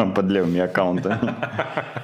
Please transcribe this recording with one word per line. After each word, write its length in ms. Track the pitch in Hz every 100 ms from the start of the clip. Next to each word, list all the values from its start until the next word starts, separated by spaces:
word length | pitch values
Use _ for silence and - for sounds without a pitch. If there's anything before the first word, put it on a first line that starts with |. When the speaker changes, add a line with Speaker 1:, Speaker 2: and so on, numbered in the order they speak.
| 98
Speaker 1:
<laughs> 100 | 98
под 100 | 95
левыми 280 | 98 87 87
аккаунтами. 560 | 90 - 92 90 90 110
Speaker 2:
<laughs> 160 | 120 - 143 110 - - - -